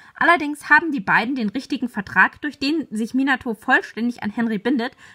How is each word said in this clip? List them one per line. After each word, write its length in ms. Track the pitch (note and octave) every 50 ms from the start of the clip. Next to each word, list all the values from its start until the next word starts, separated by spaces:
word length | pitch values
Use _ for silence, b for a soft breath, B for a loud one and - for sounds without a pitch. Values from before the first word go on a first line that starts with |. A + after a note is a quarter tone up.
| B B B
Allerdings 560 | - - D4+ - C4+ D4+ D4 D4 - - -
haben 200 | D4 D#4 E4+ D#4+
die 100 | C#4+ B3+
beiden 340 | F#3+ - D#3+ F3+ A3 A#3+ C#4+
den 140 | C4 A3 G3+
richtigen 400 | - C4+ - - D4 A#3 B3+ A#3
Vertrag, 520 | - G#3+ G3 - - F#3+ G3 - - -
durch 160 | - D4 -
den 300 | - C4+ C#4 D#4+ E4 B3+ -
sich 240 | G#3+ G#3+ A#3 G#3+ -
Minato 400 | C4 C4+ C#4 C4 - - B3+ G#3+
vollständig 680 | - - - B3+ D#4+ - - - G#3+ A#3 A#3+ A#3 - -
an 80 | G#3
Henry 260 | - B3 A3+ A#3 A3
bindet, 400 | G3 - A#3+ D4 A#3 A#3 C#4 B B B B